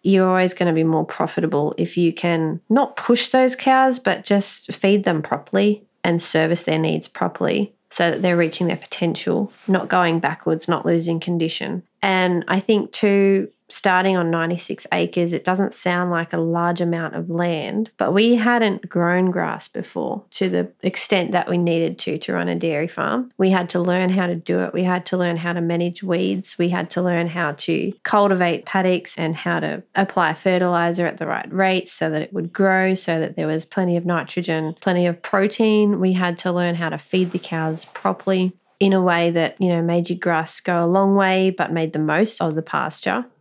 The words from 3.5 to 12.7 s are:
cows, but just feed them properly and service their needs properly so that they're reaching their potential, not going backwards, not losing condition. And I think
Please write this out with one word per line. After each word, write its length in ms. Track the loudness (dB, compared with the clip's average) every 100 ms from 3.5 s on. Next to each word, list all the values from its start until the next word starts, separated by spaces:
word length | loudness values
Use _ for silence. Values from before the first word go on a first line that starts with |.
| 2
cows, 420 | 2 4 4 2
but 260 | -2 -2
just 480 | 0 0 0 -6 -8
feed 320 | 0 2 4
them 160 | 2 -2
properly 640 | -2 -6 -2 2 2 0 _ _
and 180 | 0 0
service 400 | 0 0 2 0
their 160 | 0 0
needs 300 | 0 -2 -6
properly 640 | -4 -4 -2 0 0 -2 _ _
so 200 | -2 0
that 120 | 2
they're 140 | 2 2
reaching 300 | 0 0 -2
their 100 | -2
potential, 760 | -6 -2 -2 -2 -2 -2 -2 -6 0
not 200 | 0 2
going 300 | 2 2 2
backwards, 500 | -2 -2 -2 -2 0
not 180 | 0 2
losing 340 | 0 0 -2
condition. 600 | -2 -2 -2 -4 -6 -8 -10 _
And 420 | 0 2 2 0 0
I 120 | -2
think 320 | 2